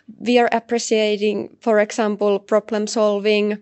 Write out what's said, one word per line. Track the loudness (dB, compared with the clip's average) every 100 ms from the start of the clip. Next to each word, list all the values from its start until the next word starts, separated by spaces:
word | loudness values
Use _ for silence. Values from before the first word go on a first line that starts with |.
| -20 -8
we | 0 2
are | 2
appreciating, | 0 -2 -4 0 0 0 0 -2 -2 -6 -6
for | 0 2
example, | 2 0 -2 0 0 0
problem | 0 -2 0 -4 -4
solving, | 0 0 0 0 0 0 -4